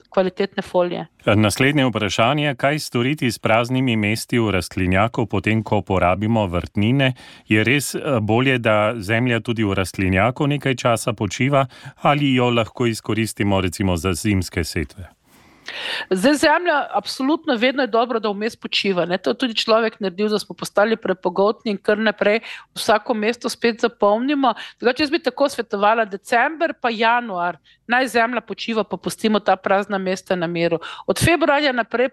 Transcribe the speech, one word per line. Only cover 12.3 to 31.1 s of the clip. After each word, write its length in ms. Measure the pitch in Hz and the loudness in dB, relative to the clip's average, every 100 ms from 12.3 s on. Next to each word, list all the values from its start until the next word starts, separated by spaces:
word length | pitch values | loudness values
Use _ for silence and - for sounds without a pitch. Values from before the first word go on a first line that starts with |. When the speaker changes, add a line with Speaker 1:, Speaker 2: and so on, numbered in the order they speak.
Speaker 2:
jo 160 | 127 123 | 2 2
lahko 360 | 120 113 - 120 | 2 -2 -2 -2
izkoristimo 760 | 110 - 107 110 - 101 95 | -2 -4 -2 -2 -2 0 2
recimo 360 | 90 - 95 87 | 0 -2 -2 0
za 160 | 92 | -2
zimske 520 | 85 110 95 85 - | -2 0 0 -2 -4
setve? 460 | 82 87 76 - 87 _ _ _ _ _ - - - - - | -4 -4 -6 -10 -20 _ _ _ _ _ -16 -12 -10 -10 -4
Speaker 1:
Zdaj, 240 | 185 233 | 0 2
zemlja, 520 | 302 311 320 349 294 - | 4 4 2 2 0 0
absolutno 640 | 202 - - 262 330 302 240 | -4 -4 -4 -2 0 0 0
vedno 260 | 254 269 | 0 0
je 40 | 254 | 0
dobro, 320 | 226 233 226 | 0 0 -2
da 100 | 214 | -2
vmes 280 | 196 220 - | -4 -6 -6
počiva, 480 | 220 - 202 180 170 | -6 -2 0 0 0
ne. 120 | 180 | -2
To 120 | 269 | -2
je 80 | 240 | -2
tudi 160 | 254 | -2
človek 460 | 214 - 220 220 - | -2 2 2 2 -2
naredil, 280 | 185 175 214 | -6 -2 -2
da 100 | 208 | -2
smo 160 | - | -4
postali 420 | - 180 - 214 226 | -10 -2 2 2 2
prepogotni 720 | - 185 180 180 202 214 226 | -2 -2 -2 0 0 0 -4
in 60 | 196 | -4
kar 220 | - 214 | 0 2
naprej 420 | 220 202 208 220 - - - | 0 0 0 0 -2 -16 -16
vsako 400 | - - 214 - | -6 0 2 2
mesto 340 | 220 214 240 233 | -2 -2 -4 -6
spet 320 | - 233 214 | -2 -2 0
zapolnimo. 760 | 233 - 202 214 262 285 262 208 - - | -2 2 2 2 0 2 0 0 -8 -2
Drugače, 220 | 220 269 | -2 0
jaz 80 | 302 | -2
bi 80 | 330 | 0
tako 300 | 254 - 277 | -2 0 -2
svetovala, 560 | - 226 202 208 226 | -2 -6 0 2 2
december 680 | 214 190 - 233 277 311 330 - | 0 -6 -2 0 2 0 -4 -2
pa 100 | 240 | -4
januar, 680 | 220 226 240 240 180 175 165 _ _ - | 0 0 0 -2 -4 -4 -6 _ _ -2
naj 180 | 240 262 | 0 2
zemlja 260 | 233 226 247 | 0 0 -2
počiva, 440 | - 196 - 220 | -6 -10 -4 -4
pa 120 | 190 185 | -2 -6
pustimo 440 | - - 220 214 | -8 -2 0 2
ta 160 | 202 190 | 2 0
prazna 420 | 202 196 208 196 | 2 0 0 -4
mesta 380 | 185 190 - 185 | -4 -6 -4 -4
na 100 | 170 | -2
miru. 320 | 170 170 165 - - | 0 0 0 -4 -10
Od 120 | - | -4